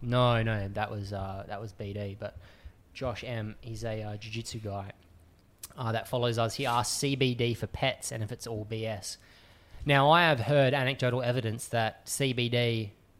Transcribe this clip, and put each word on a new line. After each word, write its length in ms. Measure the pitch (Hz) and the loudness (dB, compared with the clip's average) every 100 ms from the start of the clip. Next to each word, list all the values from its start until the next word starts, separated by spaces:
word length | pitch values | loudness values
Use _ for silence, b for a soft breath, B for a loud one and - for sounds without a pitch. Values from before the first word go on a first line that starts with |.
No, 400 | 123 120 123 117 | 0 4 4 4
no, 260 | 113 110 98 | 2 0 -2
that 220 | 104 104 | -4 -4
was, 240 | 107 98 | -4 -6
uh, 300 | 101 95 95 98 | -6 -6 -8 -10
that 140 | 98 | -10
was 100 | 110 | -10
B 220 | - 104 | -10 -8
D. 200 | 101 101 98 | -6 -8 -8
But 160 | 104 - B B B B _ | -10 -12 B B B B _
Josh 320 | - 131 110 120 | -8 -6 -6 -6
M, 300 | 117 107 - | -6 -6 -10
he's 220 | 120 110 | -12 -8
a, 180 | 113 110 | -6 -6
uh, 140 | 107 104 | -6 -8
jiu-jitsu 400 | 107 110 117 117 | -8 -8 -8 -8
guy, 320 | 107 98 98 - - - - _ _ _ - - | -8 -8 -10 -14 -20 -20 -20 _ _ _ -16 -6
uh, 140 | 120 | -2
that 160 | 113 - | -2 -2
follows 300 | 127 120 117 | -2 0 2
us. 180 | 113 - | 0 0
He 100 | 135 | 0
asked 320 | 120 123 - | 0 0 0
C 180 | 143 135 | 0 2
B 180 | 131 | 2
D 200 | 120 120 | 2 0
for 140 | 117 104 | 0 -4
pets 440 | - 135 - - | -2 -2 -2 -6
and 100 | 120 | -6
if 100 | 107 | -6
it's 140 | 123 - | -6 -8
all 200 | 110 104 | -8 -6
B 180 | 113 | -6
S. 320 | 110 104 - - B B B B B B - | -4 -6 -8 -12 B B B B B B 4
Now, 240 | 139 139 | 6 8
I 140 | 165 | 8
have 160 | 170 143 | 8 4
heard 340 | 110 143 131 | 4 6 6
anecdotal 480 | 139 131 139 127 123 | 4 2 2 2 2
evidence 460 | 123 123 117 107 - | 2 0 0 -2 -2
that 380 | 117 113 - - | 0 0 -2 -6
C 280 | - 139 | 0 0
B 160 | 123 120 | 2 2
D 420 | 120 120 113 107 - _ _ | 2 2 2 -2 -8 _ _